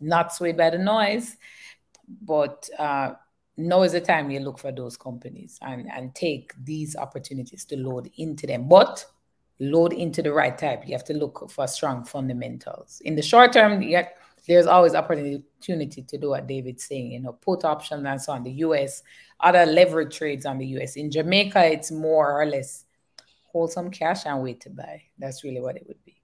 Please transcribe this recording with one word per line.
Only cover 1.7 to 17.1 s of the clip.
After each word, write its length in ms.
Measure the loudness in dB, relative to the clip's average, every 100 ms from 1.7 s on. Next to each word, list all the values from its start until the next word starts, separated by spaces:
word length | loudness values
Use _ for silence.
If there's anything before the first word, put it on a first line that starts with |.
| -20 _ _ _ -18
but, 480 | -2 0 0 -4 -16 -6
uh, 360 | -4 -2 -4 -8 _ _ _ -8
now 280 | 0 4
is 80 | 4
the 100 | 0
time 300 | 0 0 0
you 80 | -6
look 180 | -8 -10
for 140 | -12
those 260 | -10 -12 -14
companies 640 | -14 -14 -16 -20 -20 -18
and, 260 | -14 -12 -12
and 220 | -12 -12 -6
take 380 | -4 -4 -10 -18
these 320 | -10 -8 -8 -8
opportunities 680 | -10 -12 -12 -12 -12 -14 -12
to 120 | -8
load 320 | -6 -8 -12 -10
into 300 | -10 -8 -6
them, 200 | -6 6
but 380 | 8 8 0 -16 _ _ _ _ -8
load 340 | 0 2 2
into 300 | 0 -6 -4
the 100 | 0
right 240 | 2 0 -2
type. 300 | -4 -4 -8
You 60 |
have 100 | -10 -6
to 80 |
look 360 | -6 -6 -8 -16
for 160 | -6 -6
strong 360 | -4 -4 -4
fundamentals. 1000 | -8 -6 -6 -6 -8 -12 -14 -16 -18 -12 -4
In 100 | -2
the 60 |
short 320 | 6 10 10
term, 280 | 10 6 4
you 140 | 0 0
have, 120 | 0 -10 _ _ 6
there's 180 | 6 8
always 280 | 8 8 4
opportunity 1080 | 0 -2 -4 -8 -12 _ -6 -4 -6 -10
to 160 | -14 -8
do 120 | -4
what 180 | -4 -6
David's 360 | -8 -10 -12
saying, 280 | -10 -10 -10